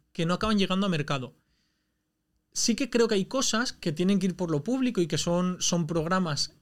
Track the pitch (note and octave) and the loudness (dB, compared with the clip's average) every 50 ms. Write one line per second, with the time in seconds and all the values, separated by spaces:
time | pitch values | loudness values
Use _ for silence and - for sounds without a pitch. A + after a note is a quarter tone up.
0 | _ _ - - E3 E3 F3+ F3 A3 G#3+ G#3+ G3+ F#3+ F3+ F#3 F#3+ G3+ G3 F3 D3+ | _ _ -6 -2 0 0 0 0 0 2 2 2 2 2 2 0 0 0 0 0
1 | D3 - D3 C3+ B2 A2+ - _ _ _ _ _ _ _ _ _ _ _ _ _ | -2 -2 -4 -4 -4 -8 -14 _ _ _ _ _ _ _ _ _ _ _ _ _
2 | _ _ _ _ _ _ _ _ _ _ - - - - A3 - C#4 B3+ - A#3 | _ _ _ _ _ _ _ _ _ _ -6 -2 0 0 0 0 -2 0 2 2
3 | A#3 G#3+ A3 G3 F#3+ - - C4+ C4 - - A3 B3 - - - - F3 D3+ D#3 | 2 4 2 0 0 0 -2 -2 0 0 0 0 -2 -2 -6 -6 -4 -4 -2 0
4 | F3+ F#3+ G3+ F#3+ F#3 F#3 E3+ - F3+ E3 D#3 D3 D3 A3 C4 C4 B3+ B3+ - F#3+ | 2 2 2 2 2 0 -2 -2 -2 -2 -2 -2 0 0 -2 0 0 0 0 0
5 | E3+ D3+ E3 C#3+ - F3 F3 F3 F3+ F3+ F3+ - - - F#3 F3 E3 D3+ F3 E3 | -2 0 0 -2 0 0 0 2 0 0 -2 -2 -2 0 0 0 0 0 -2 -2
6 | D3+ E3+ F#3+ F#3+ F#3 D#3+ C#3+ - - - - _ | 0 0 0 0 0 0 -2 -4 -4 -6 -8 _